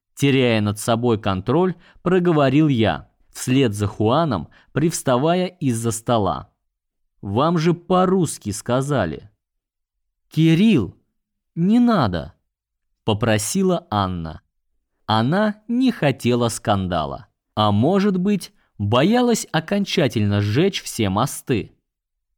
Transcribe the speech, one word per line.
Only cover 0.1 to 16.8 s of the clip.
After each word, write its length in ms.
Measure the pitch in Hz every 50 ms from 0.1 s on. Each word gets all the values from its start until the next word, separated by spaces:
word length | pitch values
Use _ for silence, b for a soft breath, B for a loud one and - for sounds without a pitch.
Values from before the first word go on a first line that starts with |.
| _
теряя 480 | - - 139 131 135 127 120 117 110
над 160 | 107 104 101 107
собой 420 | - - 117 113 120 120 117 101
контроль, 540 | - 107 95 92 95 - 123 160 185 185 165 - b b b b b
проговорил 640 | 170 180 190 175 175 170 151 143 135 127 147 160 151
я, 420 | 139 117 110 98 80 - - - _ _ _ _ -
вслед 400 | - - - 127 135 139 120 104
за 140 | 104 104 101
Хуаном, 600 | - - 107 107 120 151 170 156 120 90 73 - b b b b
привставая 760 | b 131 139 175 165 - - - 127 123 131 160 170 185 185 185
из-за 420 | - - - 135 120 113 113 117
стола. 640 | 110 - - - 123 113 101 92 80 64 - - _ _ _ _ _ _ _ _ _ _ _ _ _ _
"Вам 360 | - 104 98 113 143 165 175 175
же 160 | 156 175 170
по-русски 800 | 170 - - 185 180 185 185 180 196 175 139 - - - 104
сказали". 800 | 98 - - - 120 127 135 143 147 131 98 82 76 - - - _ _ _ _ _ _ _ _ _ _ _ _ _ _ _ _ _ _ _ _ -
"Кирилл, 600 | 151 160 165 160 160 202 226 214 143 98 - - _ _ _ _ _ _ _ _ _ _ _ -
не 240 | 170 165 185 214 240
надо", 540 | 240 240 226 190 135 104 90 85 65 - - _ _ _ _ _ _ _ _ _ _ _ _ _ _
попросила 840 | - 113 101 123 117 107 107 104 - - 190 190 185 180 165 - -
Анна. 520 | 107 104 98 92 92 87 82 80 78 82 _ _ _ _ _ _ _ _ _ _ _ _ _
Она 580 | - 107 110 117 123 160 196 214 214 208 - _ -
не 220 | 233 240 262 254
хотела 580 | - - - 143 131 - - 117 120 123 120 117
скандала, 800 | - - - 120 104 98